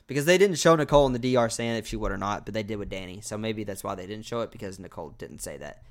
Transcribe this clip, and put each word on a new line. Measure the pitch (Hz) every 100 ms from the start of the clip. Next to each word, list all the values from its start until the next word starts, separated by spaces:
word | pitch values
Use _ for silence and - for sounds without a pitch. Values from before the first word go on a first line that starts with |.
| -
because | 131 147
they | 180
didn't | 202 156
show | 165 165
Nicole | 143 147 135
in |
the | 123
D | 127 127
R | 117
saying | - 117 113
if | 107
she | 110
would | 104
or | 98
not, | 98 101 -
but |
they | 107
did | 104 107
with | 95
Danny. | 95 92 92
So | - 107
maybe | 110 110 101
that's | 98
why | 98 95
they | 92
didn't | 107 110
show | 117
it, | 110
because | - 101 95
Nicole | 87 - 78
didn't | - 69 -
say | - 71
that. | 73 - -